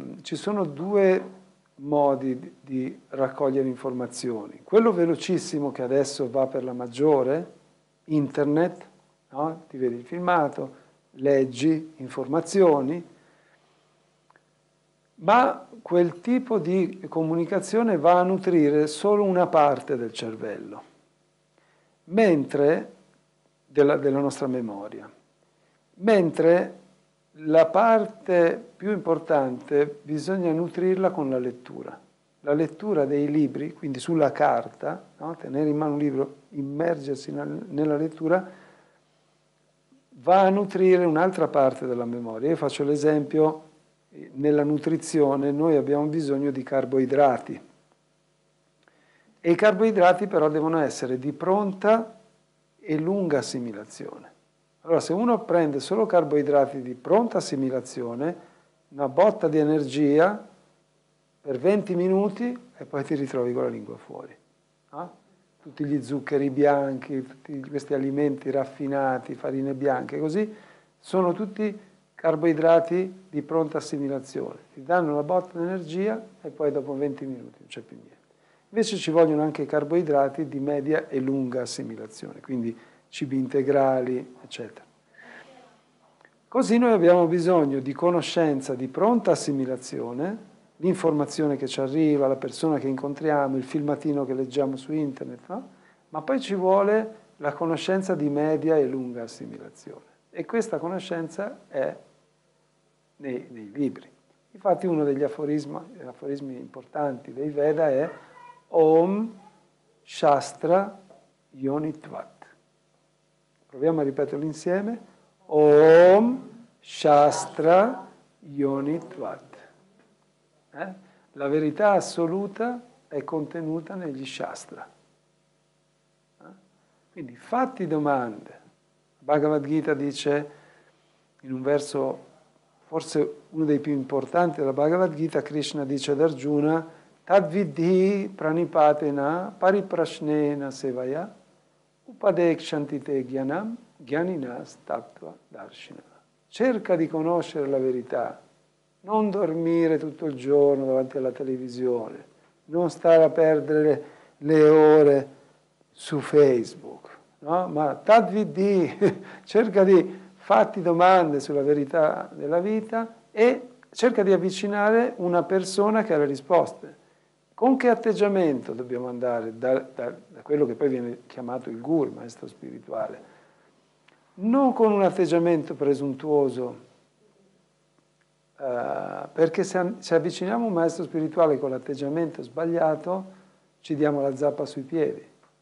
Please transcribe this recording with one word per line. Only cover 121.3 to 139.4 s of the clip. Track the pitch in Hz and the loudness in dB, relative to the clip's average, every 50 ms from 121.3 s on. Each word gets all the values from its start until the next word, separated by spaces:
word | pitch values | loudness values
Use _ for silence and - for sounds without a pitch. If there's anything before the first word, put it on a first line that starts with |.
| - | -10
La | 139 139 | -6 -2
verità | 139 147 156 156 147 151 202 208 208 | 0 0 0 0 0 0 2 4 4
assoluta | 196 175 - - - 170 170 160 180 196 202 196 196 - 226 247 247 240 - - _ _ _ | 4 4 2 -2 -4 -2 -2 -2 -2 -4 -6 -6 -6 -6 -6 -6 -6 -8 -12 -20 _ _ _
è | - 151 139 139 | -12 -10 -10 -8
contenuta | - 165 156 147 - - 170 160 156 160 165 156 - 196 | -6 -6 -6 -6 -6 -8 -8 -6 -6 -6 -8 -8 -10 -12
negli | 190 175 147 135 131 135 | -10 -10 -10 -10 -10 -12
Shastra. | - - - - - - - - - - - - - _ _ _ _ _ _ _ _ _ _ _ _ _ _ _ _ _ _ _ _ _ _ _ _ _ _ _ _ _ _ | -12 -12 -10 -10 -10 -12 -14 -18 -18 -20 -20 -20 -20 _ _ _ _ _ _ _ _ _ _ _ _ _ _ _ _ _ _ _ _ _ _ _ _ _ _ _ _ _ _
Eh? | - - 196 _ _ _ _ _ _ _ _ _ _ _ | -20 -20 -20 _ _ _ _ _ _ _ _ _ _ _
Quindi | - 180 143 120 120 | -18 -16 -16 -16 -16
fatti | - - - 220 247 262 254 - - 185 | -20 -10 -4 -2 -2 -2 -2 -4 -6 -4
domande. | 151 156 151 147 143 139 127 120 117 104 101 - - - - _ _ _ _ _ _ _ _ _ _ _ _ | -2 -2 0 0 0 0 0 -2 -6 -10 -12 -16 -20 -20 -20 _ _ _ _ _ _ _ _ _ _ _ _
Bhagavad | 127 139 147 147 151 151 151 147 139 | -2 0 0 2 2 2 0 -2 -2
Gita | 143 156 156 151 160 147 | -2 -2 -2 0 -2 -2
dice, | 135 143 143 135 - - 143 143 147 147 147 - - _ _ _ _ _ _ _ _ _ _ _ _ _ _ _ _ | -2 -4 -6 -6 -4 -2 -2 -2 -2 -4 -8 -16 -20 _ _ _ _ _ _ _ _ _ _ _ _ _ _ _ _
in | 139 131 131 | -12 -10 -8
un | 131 | -4
verso, | 131 139 147 143 143 - - 135 135 131 - - - - _ _ _ _ _ _ _ _ _ _ _ | -2 0 0 0 -2 -4 -4 -4 -4 -4 -6 -8 -14 -20 _ _ _ _ _ _ _ _ _ _ _
forse | - 160 160 160 - - 151 147 - - - - _ | -10 -8 -8 -8 -4 -2 -2 -2 -2 -4 -12 -18 _
uno | 156 160 156 | -6 -2 0
dei | 147 147 135 | 0 0 0
più | 147 151 143 | 0 -2 -4
importanti | 135 131 - 143 135 131 - - 175 180 165 - 160 | -4 -4 -4 -4 -4 -4 -2 0 0 0 0 0 -2
della | 143 135 131 | -4 -2 0
Bhagavad | 143 147 156 175 185 185 175 151 | 0 0 2 2 2 0 0 -2
Gita, | 147 165 151 - 143 | -2 -4 -2 -2 -4
Krishna | - - 147 151 139 - - 147 139 | -4 -4 -4 -6 -6 -6 -6 -6 -6
dice | 131 143 135 - 143 | -4 -6 -4 -2 -2
ad | 139 135 | 0 2
Arjuna, | 165 160 143 127 135 147 147 147 147 156 160 165 160 - - - _ _ _ _ - | 2 2 0 -2 -4 -2 0 0 2 2 0 -2 -4 -6 -16 -20 _ _ _ _ 0
"Tadvidhi | - 185 202 175 156 170 208 190 151 139 165 165 180 185 185 190 196 202 196 202 196 - | 4 4 4 4 2 -2 -2 -4 -2 -2 -2 0 2 4 4 4 2 0 -2 -4 -8 -8
pranipatena | - 156 156 160 170 170 160 - 160 151 151 147 151 160 147 143 143 139 147 165 180 | -6 -4 -2 -2 -2 -2 0 2 4 6 6 4 2 0 -2 -2 -2 -2 -2 -2 -4